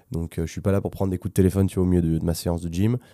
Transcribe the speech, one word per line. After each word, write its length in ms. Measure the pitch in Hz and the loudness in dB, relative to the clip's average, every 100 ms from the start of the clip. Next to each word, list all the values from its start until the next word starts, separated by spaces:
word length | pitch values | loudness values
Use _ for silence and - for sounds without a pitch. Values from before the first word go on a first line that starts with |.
| - | -10
Donc, 260 | 80 82 - | -6 -6 -6
euh, 80 | 82 | -6
je 60 | |
suis 100 | - | -4
pas 120 | 98 | -2
là 80 | 98 | 0
pour 100 | 92 | -2
prendre 200 | - 95 | -4 -2
des 60 | 92 | -2
coups 140 | 90 | -2
de 40 | - | 2
téléphone, 320 | 92 95 95 | 4 4 2
tu 80 | 95 | 2
vois, 100 | 90 | 2
au 40 | |
milieu 120 | 90 | 4
de, 160 | 82 80 | 4 2
de 80 | 85 | 0
ma 80 | |
séance 280 | 82 90 85 | -2 -2 -4
de 100 | 85 | -4
gym. 260 | 85 107 120 - | -2 0 -2 -6